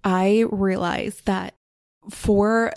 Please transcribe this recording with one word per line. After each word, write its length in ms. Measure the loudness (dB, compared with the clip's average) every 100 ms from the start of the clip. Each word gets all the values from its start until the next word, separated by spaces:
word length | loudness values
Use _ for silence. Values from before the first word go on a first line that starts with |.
I 400 | -2 2 4 4 2
realize 720 | 0 -2 0 -2 -4 -6 -6 -4
that 280 | -4 -4 -14 _ _ _ _ -20
for 640 | -6 0 2 4 2 0